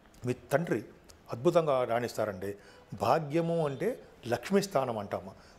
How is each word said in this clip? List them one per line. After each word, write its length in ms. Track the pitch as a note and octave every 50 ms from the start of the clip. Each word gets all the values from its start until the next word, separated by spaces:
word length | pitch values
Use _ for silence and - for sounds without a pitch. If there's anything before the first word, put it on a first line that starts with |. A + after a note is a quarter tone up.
| - - - - -
మీ 60 | A#2+ B2
తండ్రి 520 | - - - - C#3+ E3+ E3+ D#3+ G#2+ F#2+ - - - - - - - - - -
అద్భుతంగా 520 | A#2 B2+ F3 E3+ E3+ D#3+ D3+ C3+ B2+ B2
రాణిస్తారండి. 720 | A2+ A2+ A#2+ A#2+ A2 - - A2 G#2+ G2 F#2 F#2+ G2+ G2+ - - - - - - - - G#2
భాగ్యము 640 | G2+ A2+ C#3 E3 D#3 C#3+ C#3+ E3 E3 E3 E3+ E3 D#3
అంటే 340 | C#3+ C3+ A#2+ D#3 A3 C4 - - - - - - A2+
లక్ష్మీ 340 | A#2 A2+ - - F#3+ G3 E3
స్థానం 360 | - - C#3 C3 B2 A2+ G#2+
అంటాము. 340 | G2+ G2 A2 F#2+ F2 F#2+ - - - - -